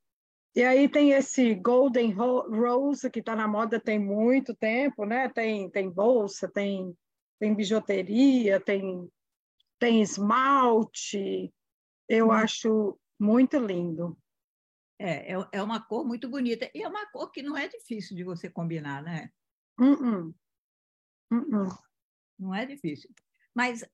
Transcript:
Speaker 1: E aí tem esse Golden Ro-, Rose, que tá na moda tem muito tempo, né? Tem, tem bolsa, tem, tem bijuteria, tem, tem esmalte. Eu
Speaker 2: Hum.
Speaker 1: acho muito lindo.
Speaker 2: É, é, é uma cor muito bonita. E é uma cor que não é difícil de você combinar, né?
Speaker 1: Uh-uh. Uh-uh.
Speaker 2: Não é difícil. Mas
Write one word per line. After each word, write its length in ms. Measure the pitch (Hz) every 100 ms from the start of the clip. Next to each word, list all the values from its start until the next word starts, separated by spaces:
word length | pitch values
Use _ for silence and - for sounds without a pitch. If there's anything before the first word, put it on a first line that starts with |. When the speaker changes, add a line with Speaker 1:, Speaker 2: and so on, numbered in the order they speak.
| _ _ _ _ _ -
Speaker 1:
E 80 |
aí 260 | 247 262 285
tem 220 | 294 285
esse 420 | 277 269 - 240
Golden 580 | 190 208 247 277 240 233
Ro-, 380 | 190 247 254 -
Rose, 580 | 214 240 247 285 277 254
que 100 | 226
tá 140 | 226 220
na 120 | 214
moda 320 | 208 226 226
tem 200 | - 214
muito 560 | 196 208 233 269 254 -
tempo, 500 | 220 233 285 - 208
né? 240 | 240 254
Tem, 400 | 240 220 208 185
tem 180 | 202 190
bolsa, 600 | 180 220 247 202 - 185
tem, 400 | 202 202 196 185 170 _ _ _ -
tem 140 | 214
bijuteria, 1040 | 214 196 220 - 196 185 220 277 254 208 196
tem, 480 | - 196 190 180 175 _ _ _ _ _ _ -
tem 240 | 240 226
esmalte. 1500 | 196 196 208 240 269 277 247 226 214 - - 202 190 190 185 _ _ _ _ _ -
Eu 200 | 226 226
Speaker 2:
Hum. 20 |
Speaker 1:
acho 680 | 220 220 - 226 214 202 - _ -
muito 400 | 208 240 262 294
lindo. 580 | 214 180 175 160 175 - _ _ _ _ _ _ _ -
Speaker 2:
É, 360 | 196 143 -
é, 140 | 185 185
é 100 | 202
uma 160 | 208 226
cor 240 | - 220
muito 240 | 254 240 254
bonita. 420 | 277 240 226 -
E 80 | 302
é 60 | 415
uma 180 | 415 415
cor 180 | - 330
que 120 | 311
não 120 | 285 277
é 120 | 339
difícil 480 | 466 - 220 175 175
de 60 |
você 260 | 180 175 175
combinar, 540 | - 170 160 143 139
né? 260 | 156 165 - _ _ _ _ -
Speaker 1:
Uh-uh. 540 | 262 285 247 196 165 - _ _ _ _ _ _ _ _ -
Uh-uh. 460 | 233 330 208 185 - _ _ _ _ _ -
Speaker 2:
Não 140 | 190 190
é 100 | 262
difícil. 440 | 277 160 143 - _ _ _ _ 233
Mas 280 | 247 233 -